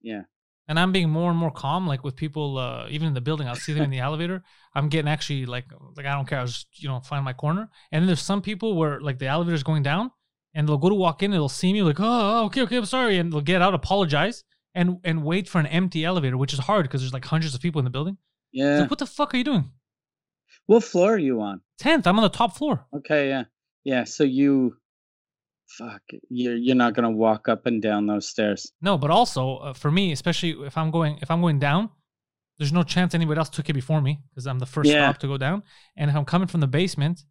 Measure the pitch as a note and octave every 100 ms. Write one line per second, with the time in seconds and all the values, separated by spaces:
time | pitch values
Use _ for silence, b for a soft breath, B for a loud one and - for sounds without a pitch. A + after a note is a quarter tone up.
0 | A2+ G#2+ F#2 _ _ _ - D#3 F#3 F#3
1 | E3 D#3 F3 E3+ E3 - C#3 E3+ F#3 C3+
2 | C#3 B2+ D#3 D3+ D3 C3+ B2 A#2+ A2+ D3
3 | D#3+ C3 A#2+ D#3 C3 A#2+ - D3+ D3 C3
4 | B2+ D#3 E3+ F#3 b b b C#3+ D3 D#3+
5 | D3 D3+ - C#3+ B2+ B2 B2+ - C#3 -
6 | C#3 C#3+ C3+ C#3+ B2 A#2 - - C#3+ B2+
7 | - C#3+ C3+ B2+ D3 F3+ A3 b b D#3
8 | F#3 D#3+ - G3+ F#3+ G#3 A3+ F3+ D#3 C#3+
9 | C#3+ C3 C3+ D3+ F3 E3 C3+ D#3 C#3 E3
10 | B3 _ _ _ _ D#3 D3+ D3 E3+ G3+
11 | F3+ - G3 F#3+ C#3+ - F3+ G#3 F3+ D3
12 | G#3+ A#3+ G3+ A3+ G#3+ C4 B3 B3 G#3 C4
13 | A#3+ F#3+ E3+ D3+ C#3+ F3+ F#3 F3+ - G3
14 | F3+ C#3+ F#3+ A#3+ _ _ _ F#3 F3 F3+
15 | F3+ D#3+ D3+ F3+ F#3+ F3 D3 D#3+ F#3 E3
16 | D#3+ F#3 C3+ B2+ C#3 C3+ C3 G#3 C#3 C#3
17 | C3 C3 B2+ D#3+ D#3+ B2+ F3 D3+ B2+ B2
18 | D#3+ G3 _ _ _ - C#4 D4 C#4+ C#4+
19 | C#4+ - C#4+ B3+ B3 A#3+ C3+ - _ _
20 | _ _ _ _ _ b - A3+ A3 F3
21 | F#3+ A3 C#3+ A#2 G#2 F#2+ _ _ C4+ D#4+
22 | F3 G3+ G#3+ - A#3 - D4+ E3+ - D3
23 | - D3+ C#3 C3+ A#2 _ _ _ C#3 C3
24 | A#2 - C#3+ B2+ C#3 C#3 B2+ - _ _
25 | _ _ _ _ _ _ _ - A#2 G#2+
26 | _ - - B2 B2 A#2 B2 B2+ A#2+ A2+
27 | A#2 G#2+ A2 G#2+ - A2 B2+ A2+ G#2+ G#2
28 | G#2 G#2 - - G#2+ G2+ - _ F3+ F3+
29 | D3 F3+ A#3+ - C3 C3+ C#3+ C3 D3 E3+
30 | G3 D3 - E3 E3+ D#3 C#3+ D#3+ D#3+ E3
31 | D#3 D3 C#3+ E3+ F3 C#3+ C#3+ D#3+ A3 _
32 | _ _ _ _ _ _ D3 E3+ E3+ -
33 | F3+ E3+ E3 D3 - - - C#3+ B2 D#3
34 | C3+ D3 - - B2+ B2+ B2+ - D3 D3
35 | C#3+ C3 C3+ C#3 C3+ G3 - b b -
36 | D3 D3 C#3+ F3 F#3 E3+ C#3 C#3 F3+ -
37 | C#3+ F3 _